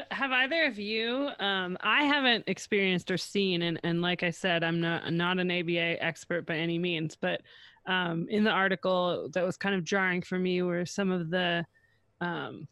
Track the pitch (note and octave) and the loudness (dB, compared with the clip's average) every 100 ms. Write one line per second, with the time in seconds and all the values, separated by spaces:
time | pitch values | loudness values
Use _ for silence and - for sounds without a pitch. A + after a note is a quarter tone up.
0 | - G#3 C4+ B3+ C4 E4 D4+ G#3 G#3 A3 | -4 -4 0 2 2 2 0 0 -4 -2
1 | A#3 B3+ C#4+ - G3 F#3+ F3+ F3+ G#3+ A#3+ | -2 -2 -2 -2 0 0 -2 -2 2 4
2 | D4 D4 C4 A3 - F3+ - G3+ F#3+ F3+ | 4 4 4 2 0 -4 0 2 4 2
3 | - F3+ - G3+ F#3+ F3 E3+ D#3+ E3+ E3+ | 0 -4 -2 0 2 2 0 0 0 0
4 | F3 F3 F3 - F#3 E3+ E3 E3+ E3+ E3+ | 0 0 -2 0 0 2 2 2 0 0
5 | - E3+ F3 F#3 F3+ F3 E3+ E3+ E3+ E3 | -2 0 0 0 0 0 0 0 0 0
6 | E3 D#3+ - E3+ D#3+ D#3+ E3+ E3+ F3+ E3 | -2 -4 -6 -4 -2 -2 0 0 -2 -2
7 | D#3+ - F3+ F3 - - - - F3+ F#3 | -4 -4 -4 -4 -8 -20 -20 -14 -2 0
8 | F3 E3 F3 G#3+ G#3+ F3+ F#3+ F#3 F#3+ F3+ | 0 -2 -2 2 2 4 2 0 0 2
9 | F3+ C3 G#2 F3+ F3+ - G3 F#3+ D#3+ G3+ | 2 -2 -4 -2 -2 -2 0 0 0 0
10 | F#3 F3+ - F#3 F#3 F3+ F3+ F3 F3 - | 2 0 -2 -2 0 0 0 -2 -2 -2
11 | G3 F#3 D#3+ F3+ F3 E3+ E3 _ _ _ | 0 0 0 0 0 0 -4 _ _ _
12 | _ _ F3 D#3+ C3+ - D3+ | _ _ -6 -4 -8 -10 -14